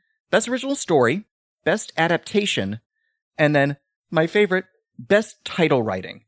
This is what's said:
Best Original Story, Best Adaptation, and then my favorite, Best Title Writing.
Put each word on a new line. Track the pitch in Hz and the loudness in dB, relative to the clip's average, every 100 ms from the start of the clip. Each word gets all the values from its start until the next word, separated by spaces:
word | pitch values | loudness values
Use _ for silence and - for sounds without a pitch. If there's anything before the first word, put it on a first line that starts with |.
| _ _ _ | _ _ _
Best | 190 233 | -2 0
Original | 254 269 277 | -4 -4 -4
Story, | - 151 117 180 - _ _ _ | 0 2 2 0 -6 _ _ _
Best | 151 208 - - | -2 -2 -2 -2
Adaptation, | 165 170 - 208 202 - 95 110 _ _ _ _ _ - | 0 0 -2 -2 -2 -4 -6 -8 _ _ _ _ _ 0
and | 151 | 2
then | 147 143 139 _ _ _ | 2 0 -2 _ _ _
my | 165 165 | 0 0
favorite, | 208 202 185 - _ _ - | 2 0 0 -4 _ _ -14
Best | 123 202 220 - | 0 0 0 -8
Title | - - 156 135 | -8 0 2 2
Writing. | 107 95 92 98 | 0 -4 -8 -16